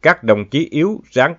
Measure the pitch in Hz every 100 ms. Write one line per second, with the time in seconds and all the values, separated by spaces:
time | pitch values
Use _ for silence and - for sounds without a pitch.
0 | 151 139 113 104 101 139 165 147 185 214
1 | - 127 135